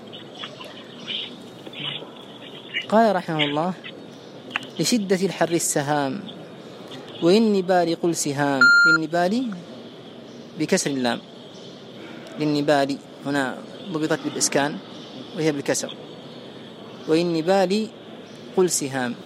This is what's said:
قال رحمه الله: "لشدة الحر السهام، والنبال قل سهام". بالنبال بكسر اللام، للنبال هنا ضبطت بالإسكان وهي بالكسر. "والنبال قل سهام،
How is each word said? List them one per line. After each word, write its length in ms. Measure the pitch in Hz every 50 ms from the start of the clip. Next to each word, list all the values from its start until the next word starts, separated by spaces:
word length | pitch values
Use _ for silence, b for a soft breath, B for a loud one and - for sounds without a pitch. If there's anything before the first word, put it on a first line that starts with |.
| - - - - - - - - - - - - - - - - - - - - - - - - - - - - - - - - - - - - - - - - - - - - - - - - - - - - - - - - - -
قال 260 | 202 220 233 214 190
رحمه 280 | 180 - - 160 156 147
الله: 300 | 143 143 151 165 185 180 - - - - - - - - - - - - - - - - - - - - -
"لشدة 360 | 165 - 240 240 196 180 196
الحر 340 | 175 196 175 160 - 170 160
السهام، 720 | 170 165 - - - 165 139 143 151 147 139 135 131 - 101 - - - - - - - - - - - - - - - - - - - 165
والنبال 720 | 165 190 220 233 214 202 196 180 175 185 180 170 165 170 165
قل 140 | - 175 165
سهام". 460 | - - 151 139 139 147 143 139 135 131 - - - 1077
بالنبال 680 | 1077 1077 - 160 156 165 170 175 185 214 247 269 233 190 175 170 - - - - - - - - - - - - - - - - - - -
بكسر 320 | 151 - 190 180 - 151
اللام، 280 | 139 131 123 120 117 - - - - - - - - - - - - - - - - - - - - - - - - -
للنبال 580 | 151 151 147 147 143 151 147 143 139 139 143 - - - - - -
هنا 320 | 139 143 143 135 123 101 - - - - - - 202
ضبطت 280 | 165 156 156 151 160 - -
بالإسكان 520 | 147 123 123 - - - 147 139 151 165 190 - - - - - - - - - - -
وهي 160 | 185 156 156
بالكسر. 460 | 147 139 139 - 135 - - 123 - - - - - - - - - - - - - - - - - - - - - - -
"والنبال 800 | - - 165 175 175 165 160 156 175 190 196 190 180 196 220 220 - - - - - - - - - - - - - -
قل 120 | - 185 170
سهام، 460 | - - 151 135 131 135 127 120 120 - -